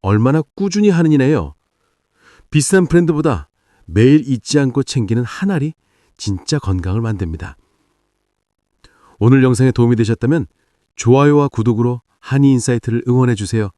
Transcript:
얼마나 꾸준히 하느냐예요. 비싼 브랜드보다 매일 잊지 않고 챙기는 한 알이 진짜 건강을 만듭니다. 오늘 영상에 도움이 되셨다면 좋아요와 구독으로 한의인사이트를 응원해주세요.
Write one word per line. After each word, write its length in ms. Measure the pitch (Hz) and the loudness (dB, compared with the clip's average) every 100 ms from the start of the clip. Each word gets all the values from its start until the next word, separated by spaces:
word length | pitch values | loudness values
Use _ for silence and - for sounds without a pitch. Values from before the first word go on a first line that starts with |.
얼마나 400 | 95 104 120 156 156 - | 0 0 2 0 -4 -6
꾸준히 340 | 196 196 208 | -4 2 2
하느냐예요. 640 | 170 165 151 135 151 73 - _ _ _ _ _ _ _ _ _ | 2 2 2 2 0 -4 -14 _ _ _ _ _ _ _ _ _
비싼 380 | 151 139 190 175 | -4 0 0 2
브랜드보다 640 | 170 170 151 156 98 71 _ _ _ - | 2 2 0 -2 -4 -8 _ _ _ -6
매일 420 | 85 123 151 131 | 2 4 4 2
잊지 320 | 123 - 147 | -6 -2 -2
않고 240 | 135 131 | 0 -2
챙기는 400 | 131 139 101 113 | -4 -4 -2 -2
한 280 | 120 - 190 | -4 -6 -4
알이 220 | 180 143 - _ _ _ _ | -4 -6 -10 _ _ _ _
진짜 420 | - 95 - 151 | -8 -8 -4 -6
건강을 420 | - 92 90 101 | -2 -4 -4 -4
만듭니다. 560 | 113 101 87 80 - - _ _ _ _ _ _ _ _ _ _ _ _ _ _ _ _ | -4 -6 -6 -8 -14 -18 _ _ _ _ _ _ _ _ _ _ _ _ _ _ _ _
오늘 240 | 113 135 | 2 4
영상에 280 | 127 117 127 | 4 2 0
도움이 240 | 120 120 117 | 2 0 2
되셨다면 520 | 113 113 120 160 95 _ _ _ _ - | 0 -2 -2 -2 -4 _ _ _ _ -6
좋아요와 520 | 117 131 143 147 143 | 2 4 4 2 0
구독으로 520 | - 113 110 120 123 _ _ | -2 -2 0 -2 -4 _ _
한의인사이트를 840 | - 139 139 131 123 120 - 117 123 | -4 2 4 2 0 -4 -2 -6 -2
응원해주세요. 640 | 127 123 110 98 113 104 | 0 0 -2 -4 -4 -4